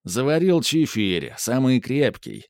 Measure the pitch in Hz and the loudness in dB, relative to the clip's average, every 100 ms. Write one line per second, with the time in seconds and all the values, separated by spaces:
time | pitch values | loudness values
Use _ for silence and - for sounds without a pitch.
0 | - 98 135 160 185 170 120 156 147 110 | -8 -2 0 2 4 2 2 0 0 0
1 | 101 87 65 - 110 127 131 127 - 135 | 0 0 -4 -8 -4 0 2 2 0 0
2 | 131 - - 53 | 0 -2 -14 -16